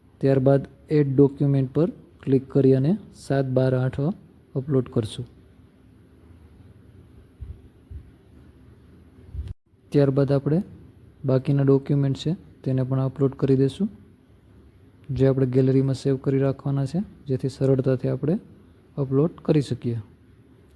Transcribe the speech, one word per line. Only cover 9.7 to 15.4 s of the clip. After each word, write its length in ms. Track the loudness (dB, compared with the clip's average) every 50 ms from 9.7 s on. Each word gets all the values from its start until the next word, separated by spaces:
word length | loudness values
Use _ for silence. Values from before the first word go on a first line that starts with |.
| _ _ _ -2 2
ત્યારબાદ 400 | 2 2 4 2 2 2 2 0
આપણે 300 | 0 0 0 -2 -2 -2 -6 -14 -20 -20 -20 -20 -20 -20 -20 -20 -10 -4
બાકીના 380 | 0 0 0 0 0 0 0 4
ડોક્યુમેન્ટ 540 | 4 2 2 2 0 -2 0 0 -2 -4
છે 200 | -4 -4 -6 -6 -6 -10 -20 -20 -10 -6
તેને 180 | -4 -2 -2 -2
પણ 180 | -2 -2 -2
અપલોડ 300 | -2 -4 -2 0 -2 -2
કરી 260 | 0 -2 0 2 2
દઈશું, 320 | 2 2 0 0 -2 -6 -6 -6 -10 -20 -20 -20 _ _ _ -20 -20 _ -20 -20 -20 -20 -20 _ -20 -20 -20 _ -20 -12 -8
જે 160 | -2 2 2
આપણે 200 | 2 4 2